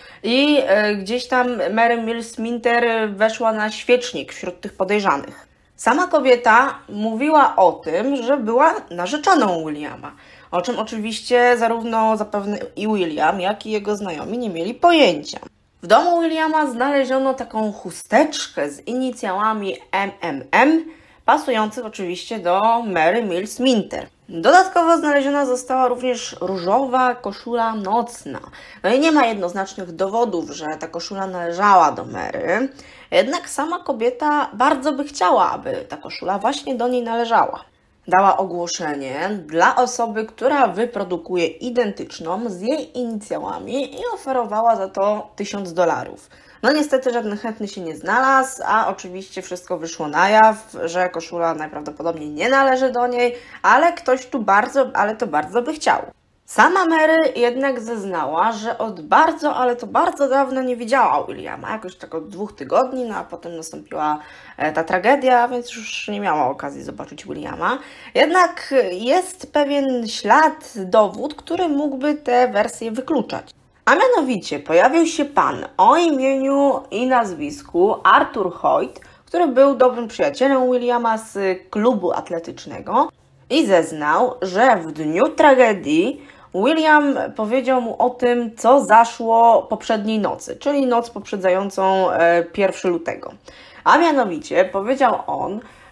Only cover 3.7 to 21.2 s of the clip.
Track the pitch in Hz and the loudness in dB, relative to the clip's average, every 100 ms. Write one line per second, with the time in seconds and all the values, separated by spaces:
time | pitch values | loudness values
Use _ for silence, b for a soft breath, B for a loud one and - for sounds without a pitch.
3.7 | 214 - 247 240 165 135 - 180 180 196 | -4 2 2 2 -8 -10 -10 -10 -10 -10
4.7 | - 190 208 196 143 - - - _ _ | -6 -2 0 0 0 -4 -16 -20 _ _
5.7 | - - 277 359 320 262 247 240 220 269 | -4 0 2 2 2 4 4 6 4 4
6.7 | - - 208 214 220 285 311 269 - 185 | -2 -12 -6 -6 -2 2 4 4 4 2
7.7 | 160 - 165 247 277 233 285 214 233 311 | 2 -4 -2 -2 -2 0 -2 0 2 2
8.7 | 392 - 175 180 294 302 349 214 170 156 | 2 -8 -8 -6 -2 2 4 2 0 -4
9.7 | 147 147 - 143 - B B B 175 180 | -8 -10 -12 -16 -20 B B B -4 -4
10.7 | 226 220 220 214 214 - 247 247 240 226 | -4 -6 -6 -8 -8 0 4 4 4 2
11.7 | 233 226 226 220 220 214 208 202 208 - | -2 -2 0 0 0 -2 -6 -4 -6 -8
12.7 | - 208 214 170 151 156 196 180 214 220 | -8 -4 -2 -2 0 0 0 -2 -6 -6
13.7 | 214 202 208 196 156 - 233 233 165 175 | -6 -4 -6 -6 -8 -8 -6 -6 -6 -6
14.7 | - 349 330 240 156 143 - - _ _ | 0 4 6 4 2 -6 -14 -16 _ _
15.7 | _ 175 226 339 339 330 320 311 311 294 | _ 2 4 4 2 0 0 0 0 0
16.7 | 233 262 285 254 262 269 262 254 220 220 | -2 0 0 0 0 0 -2 -6 -4 -4
17.7 | 202 185 - - - 302 - - - 147 | -6 -12 -14 0 2 2 -2 -8 -6 -6
18.7 | 143 - 247 262 240 208 185 214 220 196 | -8 -8 -4 -4 -6 -6 -2 -2 -2 -6
19.7 | - - 190 196 196 170 139 - 190 269 | -8 -6 -4 -4 -6 -8 -8 0 4 4
20.7 | 320 - B B B | 4 0 B B B